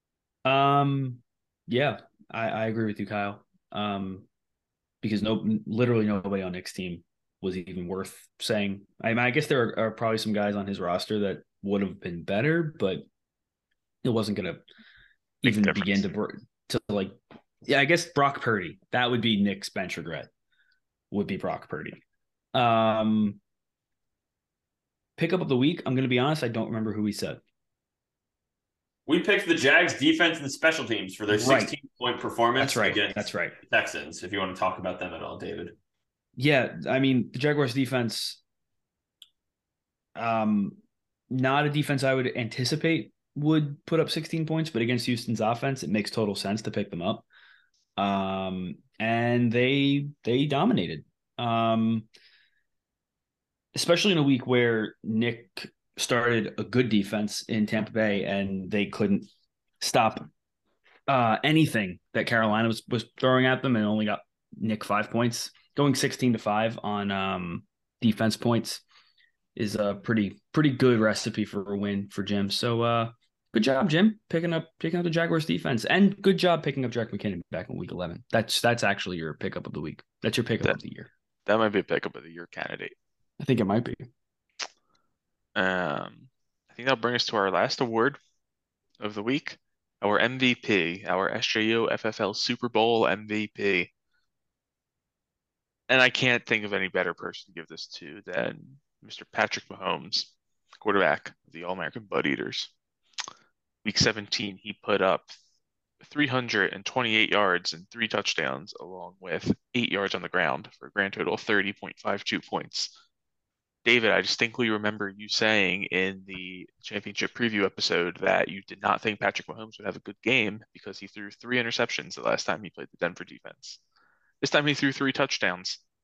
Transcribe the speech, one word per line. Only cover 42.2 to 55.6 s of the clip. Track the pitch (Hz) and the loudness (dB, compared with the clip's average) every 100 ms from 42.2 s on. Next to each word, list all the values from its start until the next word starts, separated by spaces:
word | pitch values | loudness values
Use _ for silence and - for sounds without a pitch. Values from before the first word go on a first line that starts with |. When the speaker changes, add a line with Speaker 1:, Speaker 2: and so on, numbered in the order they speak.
| 127 - | 0 -2
Speaker 1:
anticipate | 110 - 123 156 165 160 - _ _ | -4 -4 -2 0 0 0 -4 _ _
would | 139 147 156 147 143 - | -2 2 2 2 -4 -2
put | 165 | 0
up | 156 | 2
sixteen | 170 151 165 156 | -2 -4 -4 -2
points, | 160 156 | -2 -2
but | 113 | 0
against | 117 123 120 | 0 0 0
Houston's | 120 - 107 | -2 -2 -2
offense, | 110 117 139 131 | 0 0 -2 -4
it | 78 | -2
makes | 107 104 | -2 0
total | - 107 | -2 -2
sense | 98 101 98 | -2 -2 -4
to | - | -4
pick | 104 101 | -4 -6
them | 87 | -4
up. | 92 110 - _ - - _ _ _ - | -4 -4 -8 _ -20 -20 _ _ _ -4
Um, | 98 98 95 95 95 92 92 - _ - | 0 0 -2 -4 -4 -6 -8 -10 _ -6
and | 110 117 120 120 120 | -2 0 2 2 2
they, | 117 127 139 139 143 143 - | 4 2 4 2 2 -2 -6
they | - 127 147 | 0 2 2
dominated, | 139 202 214 85 80 - _ _ - | 2 2 2 0 -6 -12 _ _ -8
um, | 120 113 113 113 113 113 110 - _ _ _ _ _ _ _ _ _ _ _ _ _ _ _ | -2 2 2 2 2 0 -4 -16 _ _ _ _ _ _ _ _ _ _ _ _ _ _ _
especially | - - 170 208 | -4 2 2 4
in | 175 | 4
a | |
week | 139 131 123 | 4 2 4
where | 123 120 113 107 - | 4 4 2 -2 -6
Nick | - 110 117 117 - - | -4 0 0 -2 -10 -16